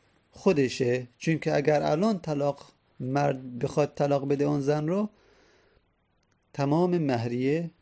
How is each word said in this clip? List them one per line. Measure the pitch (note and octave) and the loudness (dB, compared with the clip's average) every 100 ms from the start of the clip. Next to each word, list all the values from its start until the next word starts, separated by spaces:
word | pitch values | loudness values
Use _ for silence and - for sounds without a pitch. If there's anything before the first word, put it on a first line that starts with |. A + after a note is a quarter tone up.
| _ _ _ | _ _ _
خودشه. | - G3 D#3 B2+ - B2 B2+ B2 - | -2 0 2 2 0 0 0 -4 -6
چون | E3 D#3 | -2 -2
که | D#3+ D3 | 0 0
اگر | C#3+ D3 | 2 2
الان | D3+ D3+ A3 F#3+ | 2 0 0 -2
طلاق، | D#3+ C#3+ C#3+ C#3+ - _ _ - | -4 -4 -2 -4 -12 _ _ -10
مرد | B2+ C#3 C#3+ C3+ C3 B2 | -4 0 0 -2 -6 -6
بخواد | C3+ - C#3+ - | -4 0 0 0
طلاق | C#3+ C#3 C#3+ | 0 0 0
بده | C#3+ C#3+ | 0 0
اون | D3 | 0
زن | C#3 D3+ D3+ | 0 0 0
رو، | F#3+ G#3+ _ _ _ _ _ _ _ _ _ _ _ _ _ _ | -2 -4 _ _ _ _ _ _ _ _ _ _ _ _ _ _
تمام | - C#3 D#3 F3+ F3 | -2 2 2 2 2
مهریه | C#3+ A#2 A#2+ B2 C3 D#3+ E3 - | 0 0 -2 -2 0 0 -4 -10